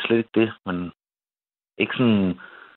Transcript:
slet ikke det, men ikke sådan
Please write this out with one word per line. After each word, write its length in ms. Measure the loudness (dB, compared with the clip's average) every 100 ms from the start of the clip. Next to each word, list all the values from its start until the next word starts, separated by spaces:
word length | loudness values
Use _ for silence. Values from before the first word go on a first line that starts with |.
| -2
slet 100 | -2
ikke 220 | 0 0
det, 140 | 0 -2 -8
men 260 | -6 -8 -12 _ _ _ _ _ _ _ -6
ikke 160 | -4 0
sådan 420 | 2 2 2 -2 -10 -20 -20